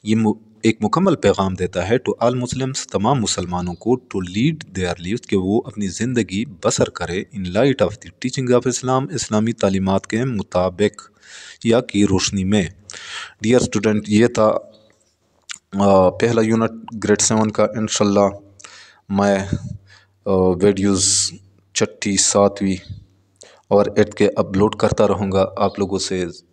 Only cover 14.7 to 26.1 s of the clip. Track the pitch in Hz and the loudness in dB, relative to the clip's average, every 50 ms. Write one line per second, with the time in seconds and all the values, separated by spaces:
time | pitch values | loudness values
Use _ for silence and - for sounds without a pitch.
14.7 | - _ _ _ _ _ _ _ _ _ _ _ _ _ _ - - - _ _ | -20 _ _ _ _ _ _ _ _ _ _ _ _ _ _ -18 -18 -20 _ _
15.7 | - 98 101 98 98 95 92 90 87 - 113 117 117 113 110 110 113 113 113 113 | -2 0 4 6 6 6 6 4 2 2 0 0 2 2 2 2 2 2 0 -2
16.7 | - - - - 117 107 - 101 104 - - - 117 110 110 110 104 - 107 107 | -4 -8 -16 -14 -12 -6 0 0 2 2 2 0 2 2 2 0 2 0 0 0
17.7 | - 113 110 104 - - 104 101 101 101 101 98 98 - - - _ _ - - | 0 -6 -6 -4 -2 0 0 2 4 4 2 2 0 -4 -18 -20 _ _ -20 -20
18.7 | - - - - _ _ _ - 98 98 101 101 98 95 95 95 - - - - | -20 -20 -20 -20 _ _ _ -4 -2 0 2 2 2 0 -2 -4 -6 -8 -6 -10
19.7 | - - _ _ - _ _ _ _ _ _ 101 98 95 92 92 92 87 95 104 | -14 -14 _ _ -20 _ _ _ _ _ _ -2 0 2 2 2 2 4 2 2
20.7 | 98 98 98 101 98 92 92 - - - - - - - _ _ _ _ _ _ | 2 2 2 0 2 2 0 0 0 -2 -2 -4 -8 -12 _ _ _ _ _ _
21.7 | _ - 110 - - - - 104 98 95 - - - 101 101 101 101 - 101 98 | _ -4 -4 -4 -4 -6 -4 -2 0 0 0 2 4 4 4 4 2 0 -2 -2
22.7 | 92 92 - - - - - _ _ _ _ _ _ _ - - - _ _ _ | -2 -4 -8 -16 -18 -18 -18 _ _ _ _ _ _ _ -20 -20 -20 _ _ _
23.7 | 104 101 104 - - 110 104 - - - 107 98 - - 95 85 98 95 104 107 | 2 2 2 2 2 2 2 2 2 0 0 2 2 0 -4 -2 0 0 2 0
24.7 | - - - 104 - - 107 98 98 92 101 95 95 95 95 - - - 101 95 | 2 0 0 0 2 2 2 2 2 -2 -2 -2 0 0 0 0 0 -2 -4 -2
25.7 | - - 101 87 98 92 - - | -2 -4 -4 -2 -2 -6 -4 -4